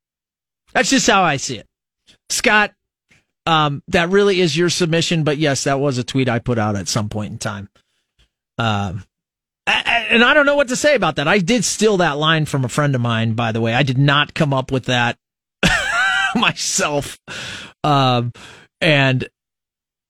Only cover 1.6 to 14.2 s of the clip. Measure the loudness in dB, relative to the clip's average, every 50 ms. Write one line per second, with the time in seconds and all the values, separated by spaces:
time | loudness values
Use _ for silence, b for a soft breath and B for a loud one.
1.6 | -14 _ _ _ _ _ _ _ _ b b b _ -8 -6 -2 0 2 2 2
2.6 | 2 0 _ _ _ _ _ _ _ _ b b b b _ _ -2 0 2 2
3.6 | 2 0 -2 -6 -6 -2 0 0 0 2 2 2 2 2 2 2 0 0 2 0
4.6 | 0 0 0 0 0 0 0 0 0 0 0 0 0 0 0 0 0 0 0 0
5.6 | 0 -2 0 0 0 0 0 -2 -4 -2 -2 -2 0 0 0 -2 -2 -2 -2 0
6.6 | 0 -2 -2 -4 -4 -4 -4 -4 -4 -4 -6 -8 -8 -8 -10 -10 -8 -8 -10 -10
7.6 | -14 -18 _ _ _ _ _ _ _ _ _ _ _ _ _ _ _ _ _ -4
8.6 | -4 -2 -2 -2 -4 -6 -8 -10 -12 _ _ _ _ _ _ _ _ _ _ _
9.6 | -4 -2 -2 0 0 0 0 0 0 2 2 4 4 4 4 4 4 2 2 0
10.6 | 0 -2 -2 0 2 2 2 2 2 0 -2 0 0 2 2 2 2 2 0 0
11.6 | 0 -2 -2 0 2 2 2 2 0 0 0 0 0 2 2 2 0 -2 -2 -2
12.6 | -2 -2 -2 0 0 0 0 0 0 0 0 0 0 -2 -2 -2 -2 -2 -2 -2
13.6 | 0 0 0 0 0 0 2 2 2 4 4 2